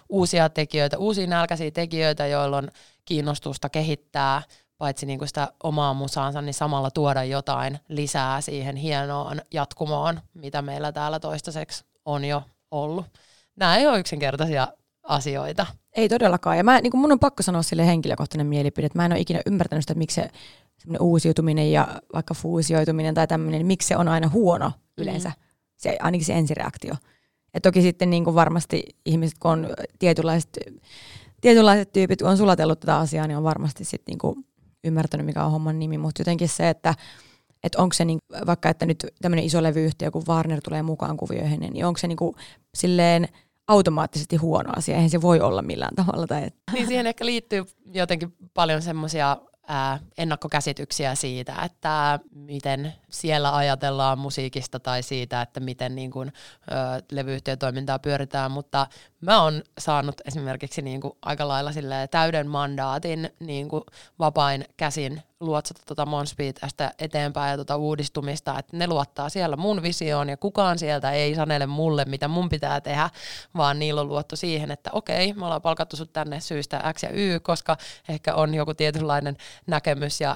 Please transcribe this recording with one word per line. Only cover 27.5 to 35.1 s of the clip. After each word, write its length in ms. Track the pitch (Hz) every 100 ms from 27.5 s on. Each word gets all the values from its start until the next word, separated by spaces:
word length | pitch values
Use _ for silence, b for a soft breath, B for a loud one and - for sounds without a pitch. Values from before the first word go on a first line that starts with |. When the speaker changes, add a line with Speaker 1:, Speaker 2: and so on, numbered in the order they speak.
Speaker 2:
Ja 80 | 185
toki 200 | 190 180
sitten 280 | 180 175 180
niinku 260 | 175 170 165
varmasti 480 | 160 165 - 160 - - -
ihmiset, 320 | 160 160 -
kun 120 | 165
on 180 | 160 160 - - -
tietynlaiset, 580 | 180 165 165 165 - - - - B B B B B B
tietynlaiset 500 | 240 233 214 202 196
tyypit, 300 | 196 185 185
kun 80 | 185
on 80 | 190
sulatellut 420 | 202 175 156 160
tätä 180 | 160 147
asiaa, 300 | 160 156 156
niin 100 | 147
on 60 |
varmasti 420 | 156 156 151 - -
sit 160 | - -
niinku 280 | - - 277 - _ _ _
ymmärtänyt, 420 | 160 160 160